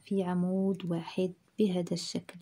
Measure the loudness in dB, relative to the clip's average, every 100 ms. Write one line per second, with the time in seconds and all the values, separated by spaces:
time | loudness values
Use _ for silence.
0 | -2 0 2 2 2 2 2 0 0 -2
1 | -2 -2 -2 -2 _ 2 2 2 0 -2
2 | -2 -6 -6 -6